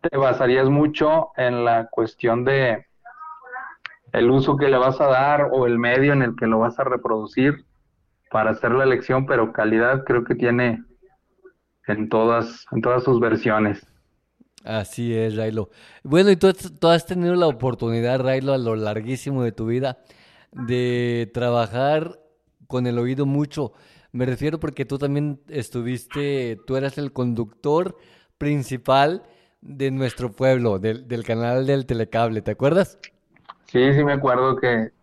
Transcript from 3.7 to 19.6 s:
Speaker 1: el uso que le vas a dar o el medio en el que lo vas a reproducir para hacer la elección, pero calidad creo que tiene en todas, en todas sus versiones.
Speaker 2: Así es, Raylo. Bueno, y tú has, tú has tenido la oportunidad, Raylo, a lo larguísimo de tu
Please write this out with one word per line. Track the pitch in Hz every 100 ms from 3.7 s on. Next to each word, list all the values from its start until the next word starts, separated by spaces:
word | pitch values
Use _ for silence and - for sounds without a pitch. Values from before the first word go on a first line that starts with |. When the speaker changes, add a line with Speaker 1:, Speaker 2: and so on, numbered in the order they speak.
| - - - _
Speaker 1:
el | - 120
uso | 135 135 139
que | 139
le | 131
vas | 131 135
a | 147
dar | 131 139 147 143
o | 131 123
el | 117
medio | 120 123 143
en | 139
el | 123 117
que | 113
lo | 113
vas | 117 117
a |
reproducir | 135 123 123 110 107 - 135 143 _ _ _ _ _ _ _
para | 110 110
hacer | 110 123
la | 123
elección, | 135 127 - 131 135
pero | 135 110
calidad | 117 107 110 120 135
creo | 135 123
que | 117
tiene | 120 120 120 123 113 - _ _ _ _ _ - _ _ _ -
en | 104 107
todas, | 113 113 117 113 - -
en | 127
todas | 120 123
sus | 127 120
versiones. | 117 113 113 107 107 98 - _ _ _ _ _ _ _
Speaker 2:
Así | - 110 98 - 117
es, | 113 110 107
Raylo. | 110 110 104 _ - -
Bueno, | 139 156 196
y | 185
tú | 190
has, | 185 185 -
tú | 165
has | 170 -
tenido | 180 175
la | 180 170
oportunidad, | 123 127 117 117 117 120 131
Raylo, | 127 131 135
a | 135
lo | 117 110
larguísimo | 107 107 110 127 - 135
de | 120
tu | 107